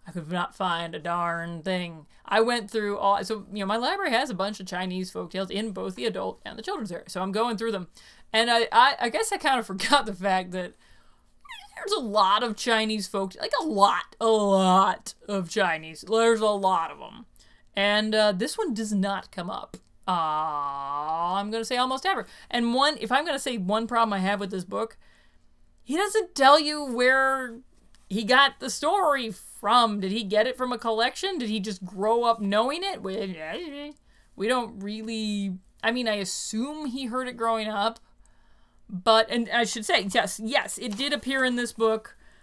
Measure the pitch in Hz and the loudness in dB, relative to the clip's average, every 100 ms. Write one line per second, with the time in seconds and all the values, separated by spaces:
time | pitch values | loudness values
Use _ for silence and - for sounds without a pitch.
0 | - 175 151 175 175 - 190 170 170 165 | -12 -12 -6 -4 -4 -4 -2 -2 -4 -8
1 | 165 175 170 170 170 170 180 185 175 160 | -4 -2 -2 -4 -6 -8 -4 -4 -4 -10
2 | - - - 208 226 240 208 226 208 202 | -18 -20 0 2 4 2 -2 -4 -2 0
3 | 202 196 190 214 - 208 190 226 262 392 | 2 2 0 -8 -8 -6 -2 -2 0 -2
4 | 359 233 277 185 196 208 185 180 185 185 | 0 0 0 -2 -4 -6 -8 -6 -4 -4
5 | 185 180 180 185 190 196 220 190 190 190 | -6 -8 -8 -6 -6 -4 -6 -6 -8 -4
6 | 240 190 190 185 - - 277 381 208 170 | -4 -4 -6 -8 -12 -10 -8 -6 -6 -10
7 | - 180 190 202 240 208 226 202 180 - | -10 -6 -4 0 0 0 -4 -6 -8 -16
8 | - - - 220 240 233 226 233 269 - | -20 -20 -4 0 2 2 4 6 6 4
9 | 240 302 453 403 294 254 220 190 - 285 | -2 0 -2 0 0 0 -2 -4 2 4
10 | 220 180 196 185 180 185 180 - _ - | 2 -2 0 0 0 -6 -8 -12 _ -20
11 | - _ _ _ 1077 855 784 - 403 403 | -20 _ _ _ -20 -20 -18 -14 -2 -2
12 | 233 214 190 208 240 214 247 220 220 214 | 0 2 4 4 2 -2 0 2 2 -2
13 | 190 196 196 - - 539 320 202 196 185 | -4 -4 -4 -6 -4 -2 0 4 4 4
14 | - - 226 220 202 196 185 185 196 - | -4 -2 4 4 6 6 6 6 6 2
15 | - - - 202 170 214 185 160 160 156 | -6 -14 -6 -4 -2 0 0 0 -6 -14
16 | - 220 226 226 214 202 190 180 160 147 | -2 4 4 4 4 2 2 2 0 -8
17 | - - 143 - - - _ - 202 208 | -16 -16 -20 -20 -20 -20 _ 0 2 2
18 | 214 214 214 185 277 - 392 220 220 202 | 2 4 4 2 -2 -2 -4 -2 -2 0
19 | 196 196 - - 175 - - - - _ | 0 -2 -6 -10 -8 -8 -10 -16 -20 _
20 | - 180 160 156 156 147 143 139 139 143 | -2 0 0 0 -2 -2 -4 -6 -6 -4
21 | 151 160 175 190 208 226 220 247 254 262 | -2 -2 -2 -2 -4 -6 -4 -2 0 0
22 | 381 302 190 - - 240 233 247 285 302 | -2 -4 -6 -14 -6 -2 0 2 2 2
23 | 208 262 330 285 269 240 180 214 233 240 | 0 0 0 -4 -4 -4 -2 -2 0 2
24 | 226 196 185 202 196 190 190 196 220 - | 2 2 0 0 -2 -6 -6 -4 -6 -8
25 | - _ _ _ _ _ _ _ - 311 | -20 _ _ _ _ _ _ _ -6 -2
26 | 403 440 359 - 269 302 294 302 285 240 | 0 0 -2 4 8 8 6 -4 -4 2
27 | 247 269 269 269 247 233 - _ _ _ | 4 4 4 0 -4 -12 -18 _ _ _
28 | _ 196 208 254 277 - 262 - 294 392 | _ -4 4 6 6 2 -8 -2 0 2
29 | 339 269 226 190 - - 208 240 226 208 | 4 2 -2 -8 -16 -6 2 4 4 2
30 | 190 220 196 208 247 247 254 220 233 220 | -2 -2 0 2 2 0 -4 -2 -2 0
31 | 247 - 381 359 226 214 202 190 180 190 | 0 0 -4 -2 -2 -2 -4 -8 -10 -2
32 | 214 233 233 226 202 202 247 330 392 311 | 2 4 4 2 0 2 0 -2 -4 -6
33 | 190 190 196 165 156 233 339 285 294 302 | -6 -6 -6 -8 -8 -8 -10 -12 -14 -16
34 | _ _ _ - 214 254 226 196 196 220 | _ _ _ -6 0 0 -2 -8 -10 -8
35 | 220 226 214 208 196 185 - _ 220 247 | -6 -4 -4 -2 -4 -6 -12 _ -2 0
36 | 233 208 185 - - 214 269 302 294 254 | 0 -2 -4 -6 -6 -4 -4 -6 -8 -6
37 | 254 254 254 240 226 226 214 214 220 226 | -4 -4 -6 -2 -2 0 -2 -2 -2 -4
38 | - _ - _ _ - _ _ - 185 | -14 _ -20 _ _ -20 _ _ -12 -2
39 | 208 226 220 233 226 240 226 233 214 302 | 4 4 4 0 0 0 0 -2 0 0
40 | 196 233 190 - 220 269 - - 240 202 | 2 0 0 -4 -2 0 0 -4 -6 -4
41 | 277 277 254 269 254 247 240 - 226 220 | -2 -2 -2 0 0 0 -2 0 2 2
42 | - - - - | -4 -18 -20 -20